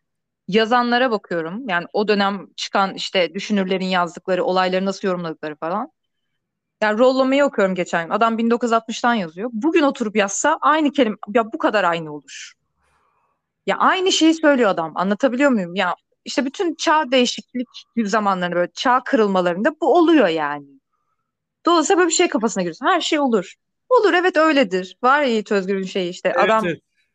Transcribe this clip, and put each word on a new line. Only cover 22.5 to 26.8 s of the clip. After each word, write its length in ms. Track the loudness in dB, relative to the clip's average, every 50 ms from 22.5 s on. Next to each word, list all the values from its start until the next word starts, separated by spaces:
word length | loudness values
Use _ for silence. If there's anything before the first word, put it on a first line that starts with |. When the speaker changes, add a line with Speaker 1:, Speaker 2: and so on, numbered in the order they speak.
| -2 -4 -4
Speaker 1:
giriyorsun. 240 | -6 -6 -4 -2
Her 140 | 0 0 0
şey 200 | 0 -2 -2 0
olur. 340 | 0 0 0 0 -2 -4 -10 _ _ _ _ _ _ 2
Olur, 260 | 2 4 4 4 2
evet, 220 | 2 2 2 2
öyledir. 600 | 2 2 4 4 2 2 2 0 -4 -6 -8 -8 _ 0
Var 200 | 2 2 2 2
ya 60 | 0
Yiğit 240 | 0 -2 -2 -2 -2
Özgür'ün 320 | -2 0 -2 -4 -4 -4
şeyi 260 | -4 -4 -4 -6 -6
işte. 180 | -6 -6 -4 -2
Speaker 2:
Evet, 160 | 0 2 2
Speaker 1:
Adam 200 | 2 2 2 0
Speaker 2:
evet. 160 | -2 -4 -6